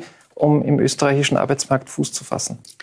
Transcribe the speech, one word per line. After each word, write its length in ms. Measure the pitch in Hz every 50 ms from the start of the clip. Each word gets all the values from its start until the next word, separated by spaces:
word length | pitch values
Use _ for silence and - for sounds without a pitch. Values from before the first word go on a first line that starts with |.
| 170 - - _ _ _ _
um 280 | - - 151 147 147 -
im 160 | 156 147 139
österreichischen 600 | - 139 - - - 139 139 139 143 139 - -
Arbeitsmarkt 520 | - 139 143 135 - - - 131 - -
Fuß 220 | - - 147 - -
zu 100 | - -
fassen? 360 | - - - - - - 55 - - - -